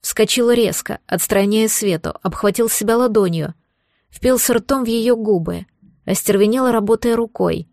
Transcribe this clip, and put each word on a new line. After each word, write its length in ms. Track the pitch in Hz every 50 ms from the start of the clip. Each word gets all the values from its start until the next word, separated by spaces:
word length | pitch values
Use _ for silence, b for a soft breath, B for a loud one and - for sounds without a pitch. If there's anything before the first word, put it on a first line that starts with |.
Вскочил 480 | - - - - 214 - - - 240 233
резко, 500 | 240 233 226 185 160 - - - - - _
отстраняя 640 | _ - 165 - - - 196 196 202 208 220 220 220
Свету, 480 | - - 220 202 175 160 _ - - - _
обхватил 460 | 190 156 - - 202 190 - 233 226
себя 280 | - - 214 208 226 240
ладонью, 560 | 247 247 214 220 202 185 170 160 151 - 170 _ _ _ _ _ _ _ _ _ _ _
впился 460 | - - - 254 262 240 - - 240
ртом 280 | 233 - - 277 269 254
в 40 | 226
её 280 | 226 233 220 240 247
губы, 520 | 226 220 208 208 175 165 170 170 175 185 _ _ _ _ - _ _ _
остервенело 640 | - 185 - - - 202 196 208 208 226 262 262 247
работая 440 | 233 226 208 208 226 220 - 240 226
рукой. 540 | 226 233 220 _ - 185 175 165 165 165 _